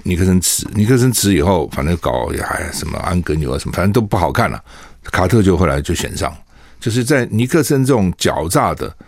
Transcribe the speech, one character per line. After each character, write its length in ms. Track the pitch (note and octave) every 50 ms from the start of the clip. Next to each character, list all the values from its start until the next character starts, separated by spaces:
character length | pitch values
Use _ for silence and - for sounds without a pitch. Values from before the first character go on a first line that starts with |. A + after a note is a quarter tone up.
| -
尼 100 | - F2+
克 100 | E2 F#2
森 160 | F#2+ F#2 F#2
辞， 280 | - - - - - - -
尼 100 | G#2+ G#2
克 120 | A2+ C3+
森 140 | A#2+ A#2+ C3
辞 220 | A2+ - - G2+ G2
以 60 | D2+
后， 280 | D2 F#2+ F#2+ E2+ C#2 G1+
反 120 | - - C#2
正 120 | D#2 F2
搞 360 | D#2 - C#2 B1 B1 A#1+ - -
呀， 260 | - - - - - D#2+ D#2
什 140 | - - -
么 120 | D#2 - -
安 220 | - E2 F2+ F2+
格 120 | E2 - D2+
纽 180 | D#2 D2 B1+
啊， 60 | C2 C#2
什 100 | - -
么， 40 |
反 120 | - - F2
正 80 | G2
都 80 | G2+ B2+
不 160 | A2 G2+ -
好 140 | F#2+ E2+ D2
看 180 | C2+ - A#2 D2+
了。 140 | A1+ - - - - - - - - - -
卡 220 | - - F2+ F2+
特 160 | F#2 G2+ A2+
就 140 | G2 F#2+ F2+
后 100 | - F#2
来 140 | D#2 C2+ D2
就 140 | C#2+ - E2+
选 220 | - - A#1+ -
上， 160 | D#2 - C#2 D#2 - - _ - - - - - -
就 100 | - A#2
是 120 | G#2 B2
在 220 | A#2+ B2 D#3 C3+ A#2+
尼 200 | - - A2 B2
克 160 | B2 - E3
森 220 | C#3 - D3+ C3+ C3
这 80 | C3
种 200 | C#3 A2 F#2+ F2+ -
狡 340 | - - - B1 B1+ D#2 E2
诈 260 | - D3+ B2 F#2 D2+
的、 200 | C2+ C2 G1+ - - -